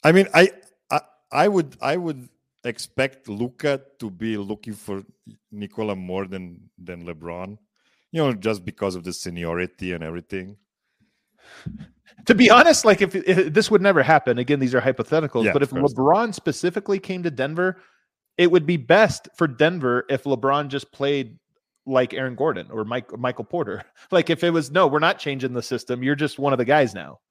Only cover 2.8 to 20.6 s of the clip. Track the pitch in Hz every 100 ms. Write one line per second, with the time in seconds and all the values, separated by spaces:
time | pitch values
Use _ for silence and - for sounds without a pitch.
2.8 | - - 131 _ - 101 123 131 151 135
3.8 | 135 _ 113 90 110 107 98 104 - 104
4.8 | - 98 98 _ - 107 _ 104 101 -
5.8 | 110 95 92 92 95 95 90 87 95 _
6.8 | 90 87 85 80 85 87 95 107 _ _
7.8 | _ _ _ 160 147 110 104 104 87 -
8.8 | 98 92 87 87 95 87 85 85 90 _
9.8 | 92 87 80 85 85 98 92 104 _ _
10.8 | _ _ _ _ _ _ _ - - -
11.8 | - _ _ _ - 220 240 233 320 311
12.8 | 226 196 196 190 190 185 160 156 208 214
13.8 | 196 170 127 156 - 120 127 143 131 123
14.8 | 120 127 113 156 151 120 107 135 139 131
15.8 | 139 120 135 185 233 196 - 147 175 180
16.8 | 202 196 190 185 175 127 135 160 185 180
17.8 | _ _ _ _ _ - 175 175 156 175
18.8 | 117 175 214 - - - 165 123 151 180
19.8 | 127 123 - 135 143 131 135 143